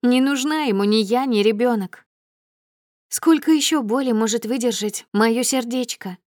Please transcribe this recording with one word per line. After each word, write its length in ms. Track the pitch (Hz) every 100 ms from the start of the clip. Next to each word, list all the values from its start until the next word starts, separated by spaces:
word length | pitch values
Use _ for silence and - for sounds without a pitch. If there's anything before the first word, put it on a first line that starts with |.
Не 200 | 247 254
нужна 420 | 262 277 277 311
ему 220 | 294 196 202
ни 100 | 220
я, 300 | 196 240 269
ни 180 | 220
ребёнок. 640 | 202 214 247 226 190 - _ _ _ _ _ _ _ _ _ _ _
Сколько 420 | - - 320 -
ещё 320 | 311 277 311
боли 280 | 220 240 269
может 360 | 220 220 226 226
выдержать 580 | 254 240 214 208 - -
моё 300 | 202 226 226
сердечко? 760 | 254 262 240 254 247 - 190 180